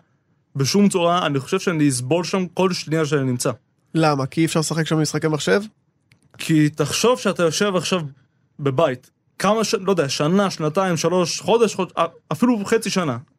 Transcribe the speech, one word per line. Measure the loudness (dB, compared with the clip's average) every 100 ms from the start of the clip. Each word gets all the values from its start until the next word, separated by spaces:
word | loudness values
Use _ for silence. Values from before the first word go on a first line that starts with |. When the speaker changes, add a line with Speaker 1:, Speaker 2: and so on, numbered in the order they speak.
| _ _ _ _ _ -4
Speaker 1:
בשום | 0 4 4
צורה, | 4 2 2 0
אני | -2
חושב | -2 -4
שאני | -2 0 2
אסבול | 0 0 -2
שם | 0 -4 -2
כל | 0 0
שנייה | 0 -4 -2 0
שאני | 0
נמצא. | 0 -2 -4 -6 _ _ _
Speaker 2:
למה? | 0 2 2 0
כי | 0
אי | 0
אפשר | 0
לשחק | -2 -2 -2
שם | 0
משחקי | 0 -2 -2
מחשב? | -2 0 0 -2 -12 _ _ _ _ _ -10
Speaker 1:
כי | 0 2 2
תחשוב | 0 -4 0 0 2
שאתה | 0 0
יושב | 0 0 0 0
עכשיו | -2 -2 -4 -12 _ _ _ -6
בבית, | -2 2 0 0 -10 _ _ -4
כמה | 0 2
ש-, | 0
לא | -2 0
יודע, | 0 0
שנה, | 0 0 2 0
שנתיים, | -2 -2 0 0 0
שלוש, | 0 0 0 -4
חודש, | 0 2 2
חודש, | 0 -4 -2 -4 -4 -10
אפילו | 0 2 2
חצי | 0 -2 0
שנה, | -2 -2 -4 -10